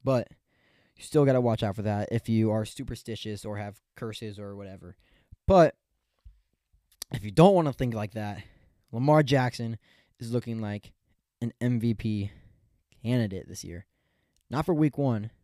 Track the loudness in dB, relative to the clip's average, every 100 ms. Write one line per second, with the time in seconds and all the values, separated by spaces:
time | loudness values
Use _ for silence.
0 | 0 -2 -4 -16 _ _ _ _ _ _
1 | -2 2 4 4 2 0 -2 -2 -2 -2
2 | -2 -4 0 2 2 0 -4 -10 -12 -12
3 | -12 -12 -10 -10 -10 -10 -10 -14 _ -12
4 | -12 -10 -12 -12 -14 -14 -14 -16 -20 -20
5 | _ _ _ -10 4 8 8 4 _ _
6 | _ _ -20 _ _ _ _ _ _ _
7 | -12 -10 -4 6 6 6 2 -2 -4 -4
8 | -6 -6 -8 -10 -14 _ _ _ _ -2
9 | 4 6 6 2 2 -4 -8 -8 _ _
10 | _ _ -4 -4 -4 -6 -6 -8 -10 _
11 | _ _ _ _ -8 -2 -2 0 0 -2
12 | -2 -4 -4 -10 -20 _ _ _ _ _
13 | -2 -2 -2 -6 -14 -16 -14 -16 -18 _
14 | _ _ _ _ _ -4 0 2 2 2
15 | 0 0 -4 _